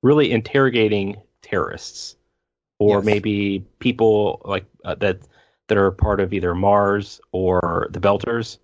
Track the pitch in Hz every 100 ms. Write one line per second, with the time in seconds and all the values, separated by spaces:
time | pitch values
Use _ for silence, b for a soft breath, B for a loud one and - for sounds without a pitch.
0 | 127 151 135 117 117 139 135 120 110 104
1 | 98 101 _ _ - 101 50 - - -
2 | - - _ _ _ _ _ _ 104 101
3 | 104 104 104 104 101 98 98 _ 123 120
4 | 113 107 104 - - 98 98 _ - -
5 | 98 92 - b b b _ 104 98 95
6 | - 101 95 98 87 87 98 101 101 101
7 | 98 - _ 92 92 90 87 85 - 87
8 | 98 101 - 117 113 -